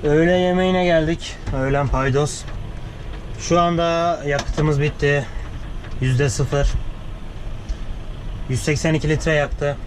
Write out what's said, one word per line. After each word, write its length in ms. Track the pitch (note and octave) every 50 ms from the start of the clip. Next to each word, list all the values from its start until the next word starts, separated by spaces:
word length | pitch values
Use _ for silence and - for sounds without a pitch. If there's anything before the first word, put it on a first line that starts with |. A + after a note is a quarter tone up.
| -
Öğle 280 | D3 D3 D#3 E3 F3
yemeğine 540 | F3+ F3+ F3+ F3+ F3+ F#3 F#3 F#3 F#3 F#3 F3+
geldik. 500 | F3+ E3+ D#3+ D#3 D#3 E3 E3 - - - - - - -
Öğlen 320 | C3+ C3 C3+ C#3 C#3+ C#3+ B2
paydos. 540 | G#2+ C3 C3+ C3+ B2+ C#3 D3+ C#3+ - - - - - - - - - - - - - - - - - - - - - -
Şu 200 | - - E3 F3
anda 600 | F3 F3 E3+ E3 E3+ E3+ E3+ E3+ E3+ F3 E3+ - C#3
yakıtımız 560 | C#3+ C#3+ C#3 - - - - D3+ D#3 D3+ C#3
bitti. 440 | C#3+ D3+ - - - C#3+ C#3+ C#3+ C3 - - - - - - - - - - - - - - -
Yüzde 280 | C3 B2+ C3 B2 C#3+ C#3
sıfır. 380 | - - C#3 - - C#3+ C#3 - - - - - - - - - - - - - - - - - - - - - - - - - - - - - - - - - - - - -
Yüz 120 | C3 A#2
seksen 320 | - - D3+ C3 - E3 D#3
iki 160 | D3+ A#2+ D3+
litre 240 | D#3 D3 - D#3+ D#3+
yaktı. 440 | D3 C#3+ C#3 - - D3 C#3+ C#3 - -